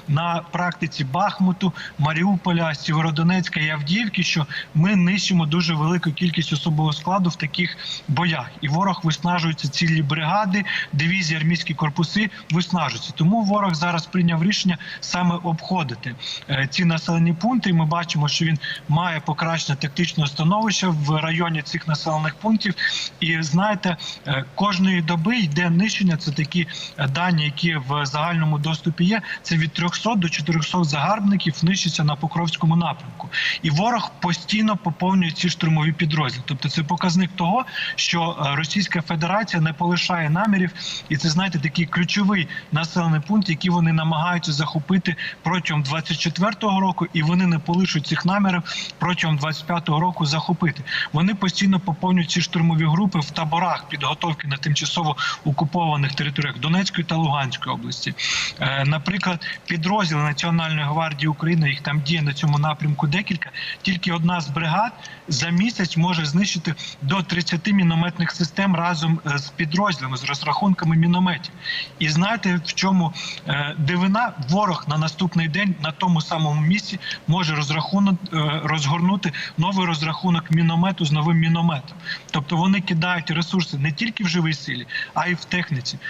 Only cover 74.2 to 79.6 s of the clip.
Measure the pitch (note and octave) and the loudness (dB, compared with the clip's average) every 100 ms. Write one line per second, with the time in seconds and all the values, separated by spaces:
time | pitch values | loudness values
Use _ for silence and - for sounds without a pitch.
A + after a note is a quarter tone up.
74.2 | A#3+ - C3 F3+ G#3 D#3+ - D3+ D#3 - | 2 -2 0 2 2 0 0 0 0 0
75.2 | F#3 E3+ D#3+ D3+ G#3 E3+ C3+ C#3 F3+ C4 | 0 0 0 0 0 0 -4 -2 2 2
76.2 | - E3 D#3 D3+ D3+ G3+ - F#3+ - - | 2 -2 0 2 4 2 0 -8 -8 -6
77.2 | - F3 D#3+ D3+ C#3+ D#3 - G3 G3+ F3+ | 0 0 2 -2 -2 -2 0 2 4 2
78.2 | - D#3+ D3+ D3+ D3+ D#3 C#3 E3+ F3 G3 | 0 -2 0 0 -2 0 0 2 2 2
79.2 | F#3 C#3 - - | 0 -4 -6 -2